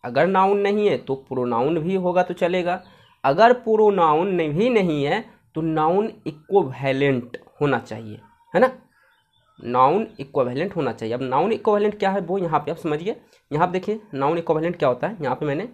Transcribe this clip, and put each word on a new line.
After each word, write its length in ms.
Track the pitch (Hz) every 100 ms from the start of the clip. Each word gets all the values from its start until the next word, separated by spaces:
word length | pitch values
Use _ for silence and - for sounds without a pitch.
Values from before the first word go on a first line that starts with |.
अगर 240 | 120 123 175
नाउन 320 | 190 196 202
नहीं 280 | 202 208 208
है 80 | 131
तो 180 | - 135 -
प्रोनाउन 520 | 131 123 117 139 170
भी 160 | 160
होगा 280 | 190 180 180
तो 100 | 180
चलेगा। 480 | 180 175 180 175 185 - _ _ _
अगर 300 | 135 160 226 247
प्रोनाउन 680 | 226 214 214 196 160 151 196
नहीं, 220 | 180 156
भी 200 | 151 240
नहीं 340 | 226 180 147
है 180 | 139 196 226 _ _
तो 60 | 160
नाउन 500 | 165 160 156 185 220 - 147
इक्विवेलेंट 1080 | 143 - 190 143 127 135 135 139 127 123 - - _
होना 180 | 147 120
चाहिए, 400 | - 110 113 107 - _ _
है 60 | 185
ना, 100 | - - _ _ _ _ _ _ _ -
नाउन 480 | 117 123 131 190 226 -
इक्विवेलेंट 560 | - 147 123 127 190
होना 160 | 175 131
चाहिए। 220 | 110 113
अब 80 | 123
नाउन 300 | 131 131 196
इक्विवेलेंट 440 | 220 220 208 208 208
क्या 100 | 196
है 100 | 196
वो 160 | 165 196
यहाँ 220 | 170 151
पे 120 | 151
आप 60 | 170
समझिए। 380 | 165 151 180 254 _ _ _
यहाँ 160 | 147 175
पे 60 |
देखिए 260 | 185 185 220 -
नाउन 240 | 135 139 170
इक्विवेलेंट 400 | 165 156 165 -
क्या 100 | 139
होता 180 | 120 165
है, 100 | 214
यहाँ 140 | 139
पे 100 | -
मैंने 220 | 151 147 240